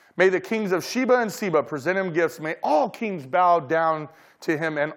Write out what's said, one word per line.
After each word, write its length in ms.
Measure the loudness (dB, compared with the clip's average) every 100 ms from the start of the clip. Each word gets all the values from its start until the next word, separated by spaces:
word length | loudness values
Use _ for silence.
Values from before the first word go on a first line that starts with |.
| _ 2
May 120 | 4
the 120 | 2
kings 300 | -2 -2 0
of 120 | -2
Sheba 320 | -2 -2 2 2
and 160 | 0
Seba 320 | -4 0 0
present 340 | 0 -4 -2 -2
him 160 | 0
gifts. 260 | 0 0 -2
May 160 | -8 -4
all 260 | 0 0 0
kings 360 | -4 -6 -6 -2
bow 340 | 2 4 4
down 500 | 2 0 0 -2 -6 -16 -20 -10
to 160 | -4 -2
him 200 | -2 -2
and 160 | -4